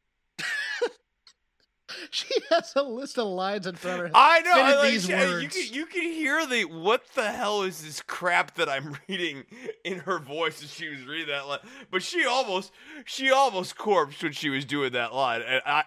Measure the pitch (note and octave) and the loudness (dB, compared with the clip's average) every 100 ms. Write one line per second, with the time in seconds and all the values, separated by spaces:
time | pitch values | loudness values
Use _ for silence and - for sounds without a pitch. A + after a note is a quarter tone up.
0 | _ _ _ - - - - - A#4 - | _ _ _ -10 -6 -4 -4 -4 -6 -6
1 | _ _ _ _ _ _ _ _ - - | _ _ _ _ _ _ _ _ -18 -16
2 | D#4+ - - - - E4 - C4+ C#4 A#3 | -8 -6 -2 -2 2 0 2 -2 -2 -4
3 | - - G#3+ F3+ F#3+ G#3 F#3 F3 F3+ F3+ | -6 -4 -2 -2 -2 -2 -6 -8 -6 -4
4 | F3 D#3 C#4 E4 E4 F4 C4+ C#4+ C#4+ A3+ | 4 8 8 8 6 6 8 6 6 2
5 | F3+ - F#3 F3 C#4+ F#4 B3+ B3 D#4+ F#4+ | 0 2 2 0 -4 -6 -6 -6 -8 -4
6 | E4 D#4+ C#4+ D4+ D#4 B3 F3+ E3 E3+ A3+ | -4 -2 0 0 0 0 -2 -2 2 2
7 | - - G#3+ A3+ G#3 G#3 F#3+ D#3 D#3 D3 | 0 -4 -2 -2 -2 -2 -2 -6 -12 -12
8 | - - F3 F3 F3+ - D#3+ C3+ D3 C#3+ | -10 -4 2 2 2 0 -2 -2 -4 -10
9 | - F#3+ E3+ C#3 - A#3 B3 A3 - F#3 | -8 -4 -4 -6 -14 -14 -12 -10 -8 -6
10 | D#3+ F3+ C#3 D3 D#3+ C#3+ D3 - D#3+ C#3 | -4 -4 -4 -2 -2 -4 -12 -12 -12 -12
11 | B2+ D#3 D#3 C#3+ C#3 C#3+ G#3+ C4+ B3+ F#3 | -8 -8 -4 -4 -4 -6 -8 -20 -10 -8
12 | - F4 C#4+ B3 A3 F#3 G3+ - C#4+ D#4 | -4 0 2 2 0 -2 -6 -14 -20 -18
13 | - - C4 C4 C4+ F#3+ F3+ - G#3+ F#3+ | -12 -4 2 4 4 2 -6 -4 2 2
14 | C#3+ C#3+ D#3+ C#3+ D3+ C3+ C#3 C#3+ C3 B2 | 2 0 -6 -4 -2 -2 -2 -2 -2 0
15 | A#2 B2+ C3 A#2 A#2 C3 C#3 D3 | -2 0 0 0 0 -2 2 0